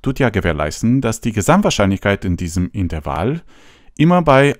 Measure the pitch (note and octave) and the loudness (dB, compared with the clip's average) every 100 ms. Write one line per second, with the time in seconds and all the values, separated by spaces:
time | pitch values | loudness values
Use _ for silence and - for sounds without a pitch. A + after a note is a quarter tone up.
0 | C#3 C3+ A#2+ G2+ E2+ D2+ D2+ - A#2 C3 | -6 0 0 0 -2 -2 -4 -4 0 0
1 | A2+ - A#2+ G#2+ A#2 F#3 G3+ - G2 G2 | 0 -4 -4 -2 2 2 2 0 0 0
2 | G2+ G2 G2 F2 F2 F#2 F#2 - E2+ D#2 | -2 -2 -2 -4 -4 -4 -4 -4 -6 -6
3 | C#2+ C#2+ A2 E3 - - - _ _ - | -6 -4 -4 -6 -10 -20 -20 _ _ 0
4 | D#3+ F3+ D#3 C3+ C#3+ | 2 4 4 4 4